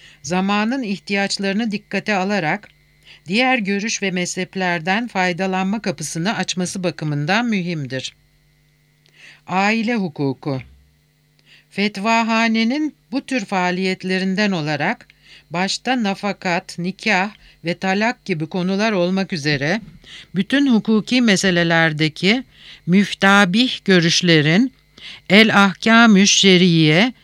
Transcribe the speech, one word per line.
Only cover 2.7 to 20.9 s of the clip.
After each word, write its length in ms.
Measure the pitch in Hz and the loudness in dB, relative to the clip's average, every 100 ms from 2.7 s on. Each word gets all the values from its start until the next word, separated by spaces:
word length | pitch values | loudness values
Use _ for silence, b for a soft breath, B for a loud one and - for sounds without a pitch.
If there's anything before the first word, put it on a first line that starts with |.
| _ _ b b b - | _ _ b b b -4
diğer 300 | 202 254 254 | 0 0 0
görüş 440 | 196 202 220 - | -2 -4 -4 -4
ve 100 | 196 | -4
mezheplerden 960 | 180 180 - 180 190 185 175 160 202 240 | -4 -6 -6 -8 -4 -2 -2 -2 -4 -2
faydalanma 720 | 196 180 175 190 185 190 214 | -2 -2 -2 -4 -2 -2 -4
kapısını 560 | 202 165 151 165 175 180 | -4 -6 -8 -4 -4 -4
açması 460 | 180 185 180 196 | -6 -4 -6 -4
bakımından 600 | 175 151 151 147 147 202 240 | -6 -4 -4 -4 -2 -2 0
mühimdir. 720 | 208 175 165 135 131 - _ _ _ _ _ _ _ _ _ _ B B B - | -2 -4 -6 -6 -8 -10 _ _ _ _ _ _ _ _ _ _ B B B -6
Aile 480 | 185 202 226 220 240 | -2 0 0 -2 -4
hukuku. 640 | 185 147 139 131 160 135 120 _ _ _ _ _ _ _ b b b | -4 -4 -6 -4 -6 -8 -10 _ _ _ _ _ _ _ b b b
Fetvahanenin 1300 | - 208 208 208 226 226 226 226 220 226 285 302 - _ | -4 -4 -4 -2 0 0 0 0 2 0 0 -4 -6 _
bu 140 | 262 - | -8 -4
tür 200 | 262 202 | -6 -2
faaliyetlerinden 1080 | 190 180 180 190 185 185 185 190 190 208 | -2 -2 0 -2 -4 -4 -2 -2 0 0
olarak 560 | 185 147 147 160 240 - b b b b | 0 -2 -2 -4 -4 -12 b b b b
başta 540 | 165 190 - - 254 | -4 -4 -4 -4 -2
nafakat, 760 | 202 190 208 190 190 175 - - | -2 -4 -6 -6 -2 -4 -4 -8
nikah 500 | 175 - 226 190 202 - b b 165 | -8 -4 0 0 -2 -8 b b -8
ve 120 | 175 | -4
talak 480 | 190 196 220 247 - | -2 0 -2 -4 -6
gibi 200 | 175 156 | -6 -4
konular 460 | 190 180 196 220 | -4 -2 -2 0
olmak 420 | 202 175 190 190 | 0 0 -2 -4
üzere 480 | 180 143 143 143 208 - - B B B 175 | -4 -2 -2 -2 -4 -6 -20 B B B -6
bütün 380 | 196 269 285 | -2 0 2
hukuki 480 | 226 208 | 2 2